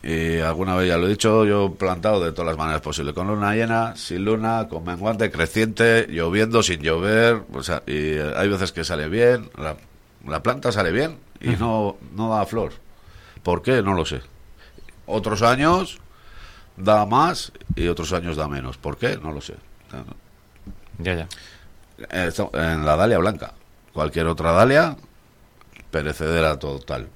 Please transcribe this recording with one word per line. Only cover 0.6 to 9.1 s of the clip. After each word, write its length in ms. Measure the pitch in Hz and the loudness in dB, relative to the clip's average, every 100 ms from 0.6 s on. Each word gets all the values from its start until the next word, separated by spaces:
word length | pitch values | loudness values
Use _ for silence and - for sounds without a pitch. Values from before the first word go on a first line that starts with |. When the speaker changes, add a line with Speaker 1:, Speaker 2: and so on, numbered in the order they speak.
| 95 | -2
Speaker 1:
vez 140 | 92 90 | 2 2
ya 100 | 85 | 2
lo 80 | 90 | 2
he 40 | |
dicho, 360 | 104 110 110 107 | 2 4 4 4
yo 200 | 101 98 | 4 2
he 40 | |
plantado 520 | 80 95 90 104 104 | 0 -2 0 0 2
de 100 | 85 | 0
todas 160 | 80 82 | -2 -4
las 100 | 80 | -2
maneras 240 | 78 78 | -2 -2
posibles, 320 | 76 76 71 | -4 -6 -4
con 120 | 76 95 | -4 -4
luna 260 | 104 101 | -2 0
llena, 420 | 107 113 113 113 - | 0 0 0 -2 -6
sin 260 | - 87 | -8 -4
luna, 440 | 101 110 113 113 110 | 0 0 0 -2 -4
con 160 | 82 | -8
menguante, 460 | 85 87 104 107 107 | -8 -4 -2 0 -2
creciente, 760 | 80 80 107 113 107 117 117 - | 0 0 2 0 4 6 6 2
lloviendo, 520 | 80 82 101 110 113 | -2 0 2 4 4
sin 180 | 92 85 | 2 0
llover, 580 | 78 80 98 110 117 113 - | 0 0 2 4 4 2 -4
o 80 | 67 | -10
sea, 200 | 67 80 - | -4 -6 -4
y, 80 | 73 78 78 | -4 -2 -2
eh, 160 | 76 - | -2 0
hay 120 | 101 | 0
veces 200 | 98 92 | 0 -2
que 120 | - | -4
sale 240 | 80 82 | -4 -4
bien, 400 | 78 | -2